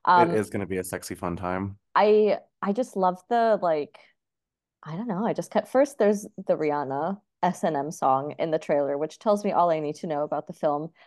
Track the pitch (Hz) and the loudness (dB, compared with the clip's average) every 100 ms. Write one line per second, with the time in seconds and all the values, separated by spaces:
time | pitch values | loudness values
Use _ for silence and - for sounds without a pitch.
0 | - 175 170 143 98 107 95 95 90 92 | 4 6 6 2 -2 -4 -4 -4 -4 -8
1 | - 92 90 87 90 92 101 101 _ - | -8 -8 -6 -4 -4 -4 -6 -10 _ 2
2 | 208 214 208 - - _ 190 202 254 202 | 4 4 4 0 -6 _ -4 -4 -4 0
3 | 185 180 - 240 226 208 180 156 143 - | 0 -2 -2 0 2 2 2 0 -4 -12
4 | _ _ _ _ _ _ _ _ 156 160 | _ _ _ _ _ _ _ _ -12 -8
5 | 240 180 220 160 170 220 - 254 294 - | -6 -4 -2 -4 -2 -2 2 2 2 4
6 | 208 208 208 - 190 165 156 147 131 135 | 2 2 -2 -8 -2 0 0 -2 -2 -2
7 | 165 196 _ _ 180 175 185 151 143 - | -4 -6 _ _ -2 0 -2 -2 -4 -2
8 | 143 135 147 135 165 156 - 147 139 143 | 2 2 0 -4 -2 -2 0 0 0 -2
9 | 151 - 220 202 202 160 175 160 151 151 | -6 -4 0 0 0 2 2 0 -2 -6
10 | 175 147 151 147 - 175 160 143 160 _ | -4 -4 -4 -6 -8 -4 -2 -2 -4 _